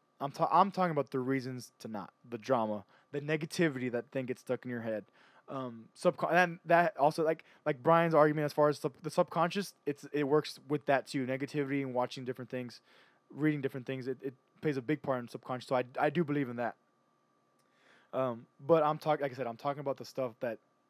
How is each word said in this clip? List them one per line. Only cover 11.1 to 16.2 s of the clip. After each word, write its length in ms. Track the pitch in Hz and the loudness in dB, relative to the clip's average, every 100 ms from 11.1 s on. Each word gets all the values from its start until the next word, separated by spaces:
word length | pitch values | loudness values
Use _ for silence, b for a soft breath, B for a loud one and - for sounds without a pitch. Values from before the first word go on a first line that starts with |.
| 143 127 | -6 -4
Negativity 560 | 135 139 151 135 139 | -4 -4 -4 -2 -2
and 100 | 131 | -2
watching 320 | 123 123 139 127 | -2 -4 -6 -8
different 260 | 127 120 | -8 -8
things, 300 | 127 123 - b b b b _ | -8 -10 -14 b b b b _
reading 280 | 135 151 147 | -2 0 0
different 240 | 131 135 123 | -4 -6 -8
things, 240 | 131 127 | -8 -6
it, 80 | 127 | -6
it 120 | 139 127 _ - | -8 -10 _ -6
plays 140 | 156 135 | -4 -2
a 60 | |
big 200 | 113 147 | -2 -4
part 180 | 143 127 | -2 -4
in 80 | 120 | -4
subconscious. 400 | 120 - 123 - | -12 -8 -8 -2
So 80 | 127 | -2
I, 80 | 123 127 | -2 0
I 120 | 151 | 0
do 160 | 156 | 0